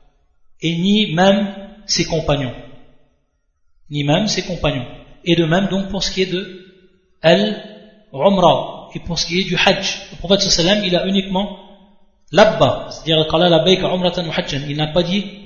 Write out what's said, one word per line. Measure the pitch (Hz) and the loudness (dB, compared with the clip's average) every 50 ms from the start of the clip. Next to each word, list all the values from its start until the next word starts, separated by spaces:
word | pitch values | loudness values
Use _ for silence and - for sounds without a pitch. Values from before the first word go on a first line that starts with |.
| _ _ _ _ _ _ _ _ _ - - _ | _ _ _ _ _ _ _ _ _ -20 -12 _
et | 160 165 170 | -4 -4 -2
ni | 170 180 196 202 214 214 165 151 | 0 2 2 4 2 2 2 2
même | 170 185 196 202 208 208 - - - - - - - - | 4 4 4 4 4 2 -2 -6 -10 -16 -18 -20 -14 -8
ses | - - 180 165 | -4 -2 -2 0
compagnons, | - 170 156 - - 143 139 131 123 - - - - - - - - - - _ _ _ _ _ _ _ _ _ _ _ _ _ _ _ _ _ - | 0 -2 -2 0 0 0 0 -2 -4 -8 -10 -14 -18 -20 -20 -20 -20 -20 -20 _ _ _ _ _ _ _ _ _ _ _ _ _ _ _ _ _ -8
ni | 147 147 143 | -6 -2 0
même | 143 151 185 214 - | 2 2 2 2 0
ses | - 190 | -2 -4
compagnons. | - - 175 - - 147 139 131 120 - - - - - - - - | -4 -6 -6 -4 -2 -2 -2 -2 -6 -10 -14 -18 -20 -20 -20 -6 0
Et | 175 170 | 2 4
de | 170 165 | 4 4
même | 156 165 190 202 190 | 4 2 2 2 0
donc | 185 196 196 190 | -2 -2 -4 -4
pour | 202 190 | -4 -4
ce | - - | -4 -4
qui | - 190 | -2 -2
est | 185 | -2
de | 165 170 185 208 190 190 - - - - _ _ _ _ _ _ _ _ _ | -2 -2 -6 -6 -8 -12 -16 -20 -20 -20 _ _ _ _ _ _ _ _ _
al-umra, | - 160 180 196 214 214 202 - - - - - - - - _ _ _ - 135 151 202 196 185 175 156 139 - - - - - - - - | 2 4 4 4 2 0 -4 -6 -10 -16 -18 -20 -20 -20 -20 _ _ _ -4 0 2 2 4 6 6 6 4 4 0 -6 -10 -14 -16 -14 -14
et | - | -12
pour | - - 165 - | -10 -8 -6 -6
ce | - | -4
qui | - 170 180 | -2 -2 -2
est | 196 | -2
du | 160 175 | 0 0
hajj, | - - 202 180 - - - - - - - | 2 2 2 2 2 -2 -6 -8 -8 -12 -16
le | - - | -14 -6
prophète | - 170 196 196 | -2 0 2 2
sallallahu | - 180 - 175 160 180 208 208 | 2 2 2 2 2 2 2 2
alayhi | 196 180 | 0 0
wa | 175 165 | 0 0
sallam, | 180 190 | 0 0
il | |
a | 196 | 0
uniquement | 196 185 196 220 190 202 190 - - - - - - - _ _ _ _ _ _ _ _ - | -2 -2 -2 -2 -2 -2 -4 -6 -12 -18 -20 -20 -20 -20 _ _ _ _ _ _ _ _ -2
labba, | 135 180 214 165 160 147 147 120 - - - - | 2 4 4 4 4 4 2 2 2 -2 -6 -12
c'est-à-dire | - - - 156 160 156 151 - | -14 -8 -4 0 0 0 0 2
qala | 165 160 175 175 | 2 2 4 4
labbayka | 170 156 160 185 190 185 185 - | 4 4 4 4 2 2 0 -2
umratan | 185 180 180 175 175 185 170 | -2 -2 -2 -2 -2 -4 -6
wa | 156 151 | -6 -4
hajjan, | 185 175 - 147 139 147 147 | -6 -6 -4 -6 -6 -6 -6
il | 143 | -4
n'a | 151 151 156 | -4 -4 -2
pas | - 180 | 0 0
dit | 170 170 190 208 196 - - - - | 0 0 -2 -4 -4 -6 -10 -18 -20